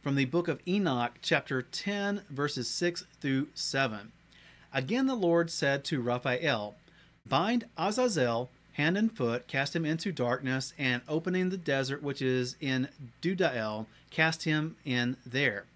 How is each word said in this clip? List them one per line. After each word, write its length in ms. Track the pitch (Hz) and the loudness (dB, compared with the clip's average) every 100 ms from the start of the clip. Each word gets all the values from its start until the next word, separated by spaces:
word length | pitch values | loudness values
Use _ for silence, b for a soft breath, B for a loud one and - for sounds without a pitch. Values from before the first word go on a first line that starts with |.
From 140 | 147 139 | 0 0
the 100 | 131 | 2
book 220 | 165 175 | 0 0
of 100 | 139 - | -4 0
Enoch, 460 | 196 185 127 120 - | 0 2 2 0 -4
chapter 400 | - 151 - 131 | 0 0 0 -4
ten, 640 | 127 - 196 202 202 202 - | -4 -6 -4 -2 -2 -4 -6
verses 380 | 139 147 139 117 | -4 -2 -2 -4
six 380 | - 175 175 - - | 0 0 -2 -12 -6
through 260 | 143 135 147 - | 0 0 0 -4
seven. 560 | - 135 135 107 104 - - B B B B | -4 0 0 -2 -10 -20 -20 B B B B
"Again, 320 | 135 131 233 262 | -4 0 2 2
the 100 | 247 | 2
Lord 340 | 180 170 165 | 4 4 4
said 360 | - 143 139 - | 0 0 0 0
to 160 | 147 | -2
Raphael, 720 | 120 120 131 123 151 117 104 - b b b b - | 0 0 0 0 2 0 -2 -10 b b b b -2
'Bind 440 | 135 190 240 233 - | 0 2 0 -2 -4
Azazel 720 | 175 214 254 180 123 117 127 _ _ | -2 2 2 2 2 2 -2 _ _
hand 240 | - 147 190 | -2 2 2
and 180 | 220 - | 0 2
foot, 320 | 120 120 - | 0 0 -2
cast 280 | 135 139 170 | -2 0 0
him 100 | 160 | 0
into 260 | 160 214 | 0 -2
darkness, 600 | 156 120 127 135 131 131 - | 0 0 0 0 -2 -4 -2
and 260 | 135 123 - | 0 0 -2
opening 420 | 156 165 180 185 | -2 0 0 0
the 80 | 190 | -2
desert 460 | 165 139 131 139 | 0 0 0 -2
which 180 | 143 135 | -4 -2
is 360 | 131 127 123 - | 0 2 0 -4
in 300 | 143 131 131 - 127 - | -2 0 -2 -6 -18 -4
Dudael, 680 | 175 185 170 123 110 107 110 B B | -2 2 0 0 -4 -4 -8 B B
cast 340 | - 160 160 | 0 2 2
him 320 | - 156 156 - | 0 0 0 -6
in 320 | - 123 120 131 - | -2 0 0 -2 -4
there. 400 | 123 139 101 - | 0 2 0 -10